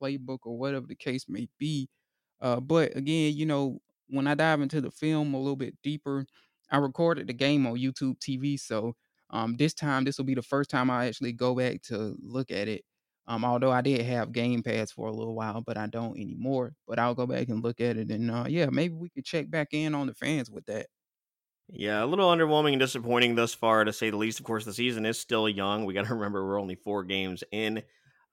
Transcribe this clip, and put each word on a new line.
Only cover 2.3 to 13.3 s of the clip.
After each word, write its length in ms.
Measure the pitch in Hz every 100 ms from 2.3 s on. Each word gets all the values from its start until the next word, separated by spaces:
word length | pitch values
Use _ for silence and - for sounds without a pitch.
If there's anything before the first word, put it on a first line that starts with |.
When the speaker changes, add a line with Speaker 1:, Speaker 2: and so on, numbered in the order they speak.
| -
Speaker 1:
Uh, 180 | 127 123
but 360 | 131 165 156 -
again, 360 | 139 160 151
you 120 | 151 156
know, 340 | 143 139 - _ _ -
when 180 | 135 143
I 80 | 147
dive 240 | 160 151
into 220 | 139 156
the 100 | 123
film 420 | - 156 156 147
a 60 | 135
little 160 | 139 139
bit 200 | 120 -
deeper, 440 | 143 151 143 139 135 _ _ _ -
I 80 | 139
recorded 500 | 139 127 165 156 -
the 60 |
game 320 | 120 139 147 127
on 120 | 120
YouTube 420 | 131 131 135 -
T 160 | - 131
V. 220 | 143 139
So, 380 | - 110 113 120 _ _ _
um, 260 | 110 113 120
this 180 | 151
time, 300 | - 151 131
this 140 | 131 139
will 80 | 135
be 100 | 127
the 60 |
first 280 | - 139 139
time 200 | 135 127
I 180 | 123 123
actually 240 | 110 127
go 240 | 117 127 123
back 260 | 127 98
to 320 | - 107 107 -
look 300 | 85 127 131
at 160 | 92 104
it. 160 | 107 - _ _ _
Um, 180 | -